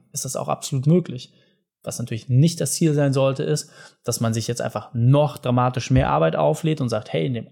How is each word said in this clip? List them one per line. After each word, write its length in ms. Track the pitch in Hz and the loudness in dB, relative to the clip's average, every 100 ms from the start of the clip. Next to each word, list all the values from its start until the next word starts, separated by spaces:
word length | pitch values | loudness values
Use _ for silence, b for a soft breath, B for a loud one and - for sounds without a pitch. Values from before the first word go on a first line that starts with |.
| _ | _
ist 120 | - | -10
das 120 | 131 - | -8 -6
auch 100 | 139 | -4
absolut 400 | 139 - 139 139 | -4 -4 -2 2
möglich. 460 | 175 170 127 - b b b b _ | 2 0 -10 -14 b b b b _
Was 160 | - - | -12 -10
natürlich 300 | 120 113 - | -8 -8 0
nicht 320 | 127 165 170 | 4 4 2
das 140 | - | -4
Ziel 200 | - 165 | 0 2
sein 180 | 147 139 | 2 2
sollte, 300 | 135 135 131 | 2 2 0
ist, 300 | 151 151 - B B B | -2 -4 -6 B B B
dass 160 | - 113 | -8 -2
man 120 | 113 | 0
sich 140 | 113 110 | -2 -4
jetzt 140 | 120 | -4
einfach 300 | 120 110 - | -4 -6 -8
noch 440 | 117 120 143 147 - | 0 4 4 4 -2
dramatisch 540 | 131 123 123 127 - | -2 0 0 0 0
mehr 180 | 131 139 | 2 2
Arbeit 280 | 147 160 156 | 2 2 2
auflädt 440 | 151 156 160 151 | 0 2 -2 -2
und 100 | 123 | -2
sagt, 220 | 110 - | -4 -4
„Hey, 140 | 156 156 | -4 -2
in 80 | |
dem 140 | 117 - | -4 -8